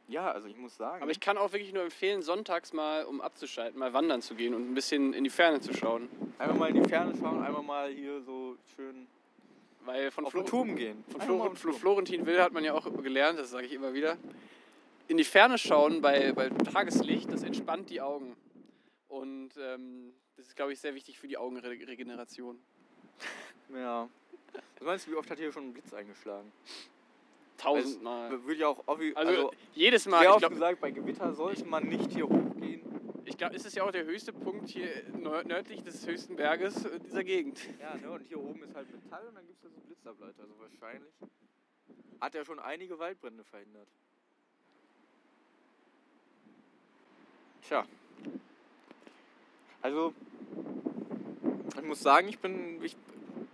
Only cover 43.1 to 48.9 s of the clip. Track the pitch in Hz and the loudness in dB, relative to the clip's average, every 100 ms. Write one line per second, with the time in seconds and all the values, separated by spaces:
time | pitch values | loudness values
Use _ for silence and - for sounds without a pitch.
43.1 | 190 123 110 104 104 101 107 104 _ _ | -12 -16 -18 -20 -20 -20 -20 -20 _ _
44.1 | _ _ _ _ _ _ _ _ _ _ | _ _ _ _ _ _ _ _ _ _
45.1 | _ _ _ _ _ _ _ _ _ _ | _ _ _ _ _ _ _ _ _ _
46.1 | _ _ _ - - _ _ _ _ _ | _ _ _ -20 -20 _ _ _ _ _
47.1 | _ - - - - - 139 - - - | _ -20 -20 -20 -20 -4 -2 -2 -10 -20
48.1 | - - - - _ _ _ - | -16 -14 -14 -16 _ _ _ -20